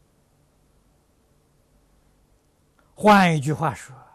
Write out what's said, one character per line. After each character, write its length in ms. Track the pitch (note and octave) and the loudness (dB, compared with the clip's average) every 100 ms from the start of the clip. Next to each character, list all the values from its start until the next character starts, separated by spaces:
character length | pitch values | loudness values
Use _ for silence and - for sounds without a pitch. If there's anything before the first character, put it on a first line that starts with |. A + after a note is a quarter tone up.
| _ _ _ _ _ _ _ _ _ _ _ _ _ _ _ _ _ _ _ _ _ _ _ _ _ _ _ _ _ | _ _ _ _ _ _ _ _ _ _ _ _ _ _ _ _ _ _ _ _ _ _ _ _ _ _ _ _ _
换 420 | - G#3 G3+ F3+ D#3 | -2 2 4 4 0
一 40 | |
句 140 | C3+ | -4
话 200 | D3 D#3 | -6 -6
说， 220 | A2+ - B2+ - | -8 -16 -20 -20